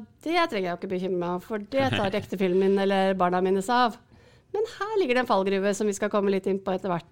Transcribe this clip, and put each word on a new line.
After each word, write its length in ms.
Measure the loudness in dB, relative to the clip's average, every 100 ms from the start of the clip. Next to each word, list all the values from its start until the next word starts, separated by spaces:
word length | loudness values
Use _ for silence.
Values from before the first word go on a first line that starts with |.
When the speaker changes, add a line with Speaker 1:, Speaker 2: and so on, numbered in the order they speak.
| -8 _
Speaker 1:
det 260 | -4 0 0
trenger 140 | -2
jeg 140 | -4 -6
jo 60 | -6
ikke 120 | -4
bekymre 180 | -2 -2
meg 100 | -2
om, 100 | -4
for 160 | -6 -8
det 320 | -4 0 0
tar 180 | 0 -2
Speaker 2:
<laughs> 100 | -2
Speaker 1:
ektefellen 360 | -4 -2 2 4
min 220 | 4 4
eller 340 | 2 2 2
barna 280 | 2 2 2
mine 200 | 2 0
seg 140 | 2 2
av. 220 | 2 0 _ -20 -20 -20 _
Men 120 | -4 -4
her 320 | -4 -4 0
ligger 140 | 2
det 40 | 2
en 80 | 2
fallgruve 480 | 0 2 0 0 0
som 100 | -2
vi 80 |
skal 160 | -2 -2
komme 220 | 0 0
litt 160 | 0 0
inn 100 | -2
på 140 | -2
etter 160 | -4 -2
hvert, 160 | -4 -6